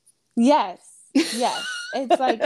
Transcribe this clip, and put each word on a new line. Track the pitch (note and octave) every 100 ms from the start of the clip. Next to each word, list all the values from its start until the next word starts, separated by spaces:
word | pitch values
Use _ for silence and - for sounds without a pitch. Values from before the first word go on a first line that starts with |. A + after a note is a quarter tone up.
| _ _ _ -
Yes, | A#3 C#4+ G3+ - _ _ _ - E4
yes. | A3+ A#3 C3+ C6+ - -
It's | A#3 C4 -
like, | B3+ A3+